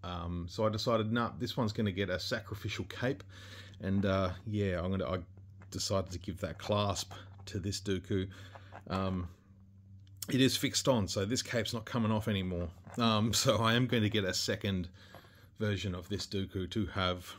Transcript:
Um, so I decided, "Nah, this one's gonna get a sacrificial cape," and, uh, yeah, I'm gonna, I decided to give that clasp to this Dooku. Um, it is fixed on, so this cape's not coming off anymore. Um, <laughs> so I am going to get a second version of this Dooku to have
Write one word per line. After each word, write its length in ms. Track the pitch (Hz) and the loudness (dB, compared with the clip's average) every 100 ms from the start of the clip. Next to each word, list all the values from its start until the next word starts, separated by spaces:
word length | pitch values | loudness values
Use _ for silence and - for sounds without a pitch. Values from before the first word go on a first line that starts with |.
Um, 440 | 87 87 87 87 85 | -6 -6 -4 -4 -6
so 160 | - 110 | 0 0
I 40 | |
decided, 420 | 104 123 113 110 | 2 2 2 2
"Nah, 220 | 117 117 - | 0 0 -2
this 180 | 123 - | -4 0
one's 160 | 110 | 0
gonna 200 | 104 107 | 2 0
get 180 | 92 98 | 0 0
a 100 | 90 | 0
sacrificial 680 | - 113 - 104 104 - - | -2 -4 -4 -8 -6 -6 -6
cape," 380 | - 123 143 - - - - - - | -2 -2 -2 -8 -16 -16 -16 -16 -6
and, 280 | 92 98 98 | 0 2 4
uh, 240 | 95 92 90 - | 4 2 -2 -4
yeah, 360 | 104 98 87 | 0 2 2
I'm 60 | 90 | 0
gonna, 180 | 95 71 | 0 0
I 120 | 90 85 - - - - | -2 -4 -16 -18 -18 -10
decided 400 | - - 98 87 | -6 0 0 0
to 40 | 90 | -6
give 220 | - 90 | -8 -6
that 180 | 90 - | -6 -6
clasp 560 | - 104 101 95 - - - - - | 2 4 4 0 -4 -10 -16 -16 -8
to 140 | 104 | -4
this 200 | 90 98 | -2 -2
Dooku. 480 | 101 95 - 101 98 - - - - - - | 0 0 2 0 0 -8 -16 -16 -16 -16 -4
Um, 400 | 95 95 92 87 - - - - - - - - - - | 0 0 0 -4 -10 -20 -20 -20 -20 -20 -20 -20 -14 -2
it 120 | 131 | 4
is 160 | 131 - | 4 4
fixed 300 | 139 - - | 0 0 2
on, 200 | 123 92 | 2 2
so 180 | - 98 | 0 0
this 180 | 127 | -2
cape's 320 | - 123 104 117 | 0 -2 -2 -4
not 100 | 107 | -4
coming 260 | 123 107 | 0 2
off 160 | 107 110 | 2 2
anymore. 420 | 101 92 87 85 - - - | 0 0 -2 -4 -8 -10 2
Um, 360 | 113 110 113 | 4 6 4
<laughs> 20 | 104 | 4
so 220 | 117 104 | 4 4
I 180 | 113 117 | 6 4
am 100 | 127 | 4
going 160 | 120 | 4
to 80 | 104 | 4
get 140 | 104 | 4
a 100 | 95 | 2
second 560 | 90 - 101 104 95 85 - - - - - - - | 0 0 0 0 0 -2 -8 -20 -20 -20 -20 -20 -4
version 340 | 107 98 98 | 0 0 -2
of 160 | 90 85 | -4 -4
this 160 | 101 - | -6 -2
Dooku 440 | 101 95 98 90 | -2 -2 -4 -2
to 160 | 110 92 | -2 -2
have 480 | 98 92 90 90 | 0 0 0 -6